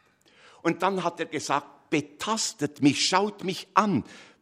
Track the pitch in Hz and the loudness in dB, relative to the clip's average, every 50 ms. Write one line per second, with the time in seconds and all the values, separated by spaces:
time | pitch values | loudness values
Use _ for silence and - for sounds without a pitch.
0 | _ _ _ _ _ _ _ - - - - - - 170 170 - 185 185 196 190 | _ _ _ _ _ _ _ -20 -20 -20 -20 -4 -2 -2 -2 0 0 0 0 0
1 | 165 170 165 - 165 165 151 147 - - 139 143 - - - - _ _ - 151 | -2 -2 -4 -4 -8 -6 -6 -8 -2 0 -2 -2 -2 -6 -14 -20 _ _ 0 0
2 | 147 - - - - 208 220 220 - - - - 147 147 - - 127 143 127 - | 0 -2 -10 -10 -6 -4 -2 -2 -4 -6 -4 -4 -6 -6 -2 2 2 2 4 4
3 | - - 185 185 202 214 208 - - 190 180 - - - _ 185 208 208 180 113 | 0 2 2 2 2 0 -2 -6 -6 -6 -6 -6 -10 2 _ 2 4 4 2 0
4 | - - - - - - - _ | -2 -4 -12 -20 -20 -20 -20 _